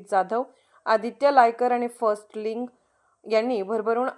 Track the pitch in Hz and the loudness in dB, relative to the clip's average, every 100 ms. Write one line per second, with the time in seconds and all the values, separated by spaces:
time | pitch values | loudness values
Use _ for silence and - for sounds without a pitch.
0 | 185 196 185 226 269 _ _ _ - 220 | -2 -2 0 -2 -4 _ _ _ 0 0
1 | 233 240 277 277 233 233 247 247 240 - | -2 0 4 6 4 2 -2 0 -4 -4
2 | 220 208 - 214 214 226 247 _ _ _ | -2 -2 -6 -10 -8 -8 -10 _ _ _
3 | _ _ 214 220 240 226 190 220 214 233 | _ _ -2 -2 0 -4 -4 -4 -2 -2
4 | 254 | -4